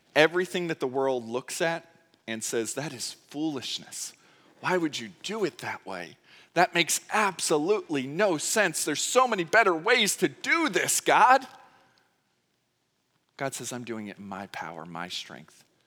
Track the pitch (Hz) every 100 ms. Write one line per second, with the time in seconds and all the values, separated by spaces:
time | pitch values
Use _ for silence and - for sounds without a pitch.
0 | _ 143 160 180 180 190 175 156 135 131
1 | 135 127 113 120 - - 165 165 - _
2 | _ _ - 113 - 120 110 135 113 123
3 | - - _ 147 156 135 - - - -
4 | - - _ _ _ _ 156 180 156 123
5 | 113 87 - 220 175 - 110 95 - 95
6 | 82 - _ - - 165 180 170 160 -
7 | - 208 202 175 - 156 160 214 - 147
8 | 131 156 214 151 - 226 190 151 - 143
9 | - 247 254 208 165 214 208 160 185 254
10 | 202 - 160 139 262 320 302 170 127 -
11 | - 147 226 269 269 - - _ _ _
12 | _ _ _ _ _ _ _ _ _ _
13 | _ _ _ - 139 - 120 123 117 110
14 | 104 92 98 95 98 - 85 82 85 85
15 | 87 - - 69 - - _ _